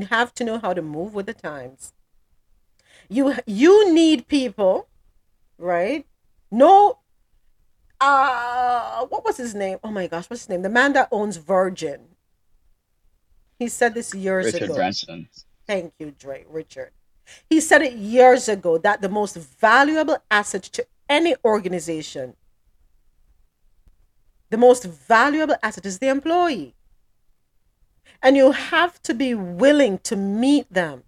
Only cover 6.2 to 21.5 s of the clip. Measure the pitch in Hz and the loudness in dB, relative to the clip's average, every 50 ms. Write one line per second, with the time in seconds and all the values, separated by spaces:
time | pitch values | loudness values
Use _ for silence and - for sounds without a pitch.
6.2 | _ _ _ _ _ - 196 233 277 339 392 403 415 403 494 _ _ _ _ _ | _ _ _ _ _ -6 0 4 6 8 8 8 6 4 2 _ _ _ _ _
7.2 | _ _ _ _ _ _ _ _ _ _ _ _ _ _ _ - 269 285 277 269 | _ _ _ _ _ _ _ _ _ _ _ _ _ _ _ 0 2 2 4 4
8.2 | 269 277 247 240 240 240 240 254 247 247 247 240 226 220 - 214 269 - 403 - | 2 0 -2 -4 -6 -6 -4 -4 -2 -2 -2 -4 -6 -6 -8 -8 -8 -6 -6 -6
9.2 | - 440 - - 247 233 202 202 196 190 190 - - 220 208 196 180 165 165 170 | -4 -6 -6 -6 -8 -10 -8 -6 -6 -6 -8 -8 -10 -10 -8 -8 -8 -8 -8 -10
10.2 | 175 - 240 - - - 185 175 185 190 226 247 269 285 277 269 240 - 233 208 | -10 -12 -16 -16 -10 -8 -8 -6 -4 -2 0 0 2 2 2 0 0 0 -2 -4
11.2 | 214 214 175 165 151 160 196 185 190 185 190 - 160 147 143 - 117 _ _ _ | -4 -6 -8 -8 -6 -2 0 0 0 -2 -4 -8 -10 -10 -10 -12 _ _ _ _
12.2 | _ _ _ _ _ _ _ _ _ _ _ _ _ _ _ _ _ _ _ _ | _ _ _ _ _ _ _ _ _ _ _ _ _ _ _ _ _ _ _ _
13.2 | _ _ _ _ _ _ _ - 240 233 - - 240 233 220 233 226 - - 196 | _ _ _ _ _ _ _ -10 -10 -8 -4 -2 -2 -2 -2 -4 -10 -12 -10 -8
14.2 | 190 190 190 185 185 - 170 170 107 170 156 - 90 95 101 - - - 82 85 | -6 -4 -2 -2 -2 -4 -4 -4 -6 -6 -4 -2 -2 -4 -4 -6 -10 -12 -14 -18
15.2 | 80 - _ - - _ _ _ _ - 208 185 170 160 - - 156 147 139 _ | -18 -20 _ -20 -20 _ _ _ _ -8 -6 -6 -6 -10 -14 -16 -16 -16 -18 _
16.2 | - 139 135 135 - _ 156 160 156 _ - 135 127 - _ _ _ _ _ _ | -16 -16 -16 -16 -16 _ -14 -14 -14 _ -16 -18 -18 -18 _ _ _ _ _ _
17.2 | _ - - - _ - 320 320 311 - 339 302 320 262 240 220 196 208 233 254 | _ -20 -20 -14 _ 0 0 2 4 4 4 4 4 2 -6 -8 -8 0 4 6
18.2 | 254 254 254 254 - 226 208 196 - 170 165 165 165 208 - - 196 185 208 208 | 8 8 8 6 2 -2 -4 -4 -2 0 0 0 0 0 -2 -2 -4 -4 -4 -4
19.2 | 208 196 - 170 156 - _ _ 220 214 233 269 277 294 311 311 302 311 285 - | -6 -6 -8 -14 -20 -20 _ _ 2 4 6 6 4 4 2 -2 -2 -2 -2 -4
20.2 | _ - 214 208 208 - - 190 - - - - - - _ _ _ - 285 302 | _ 0 0 0 0 -2 -6 -10 -10 -10 -10 -10 -10 -10 _ _ _ -2 0 0
21.2 | 330 339 254 - - 226 | 0 0 0 0 0 0